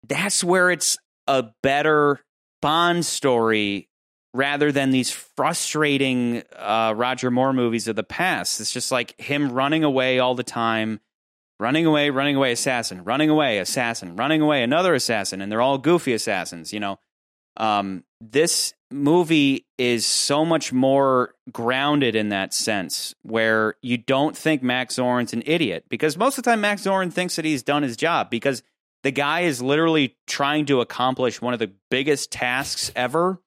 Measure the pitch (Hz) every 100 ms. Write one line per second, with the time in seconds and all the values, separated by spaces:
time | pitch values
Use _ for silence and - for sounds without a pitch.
0 | - 139 196 - 175 185 180 170 - -
1 | _ _ - 135 113 _ 139 139 151 151
2 | 147 143 _ _ _ _ 143 160 175 175
3 | 156 - 139 120 113 110 104 101 - _
4 | _ _ _ 123 139 143 147 139 135 131
5 | 123 - - - 139 170 - 151 151 139
6 | 135 123 120 120 - - 104 110 113 110
7 | 123 127 127 123 135 131 120 113 107 110
8 | 104 - 180 135 90 - 107 127 - 127
9 | 120 - - 143 143 123 139 156 151 131
10 | 131 127 127 127 120 120 113 113 110 107
11 | _ _ _ _ _ _ 113 151 165 151
12 | 147 131 143 139 135 120 139 123 110 92
13 | 90 131 156 151 143 104 90 - 120 117
14 | 92 90 135 156 151 143 120 156 185 143
15 | - 110 98 95 98 110 127 135 135 175
16 | 135 113 - 98 85 85 82 104 101 98
17 | _ _ _ _ _ - 110 104 98 92
18 | _ _ 110 127 170 - - _ _ 139
19 | 143 170 165 160 139 135 _ - 123 120
20 | - - - 143 165 160 - 127 135 135
21 | 135 127 120 _ - 123 117 127 143 147
22 | 127 110 107 98 95 - - 104 82 -
23 | - - - 113 113 110 107 - 123 120
24 | 110 135 151 - 156 151 123 123 123 -
25 | 123 123 117 113 135 165 131 82 _ 110
26 | 156 147 240 269 240 226 208 202 190 190
27 | 185 170 180 - 156 143 - 143 143 113
28 | 160 160 117 117 143 123 _ _ _ _
29 | 135 131 143 165 175 127 127 147 165 160
30 | 131 _ - - 143 151 143 135 117 -
31 | 127 127 127 - 120 120 110 - _ 127
32 | 139 143 - - 123 127 139 - - 117
33 | 123 151 180 185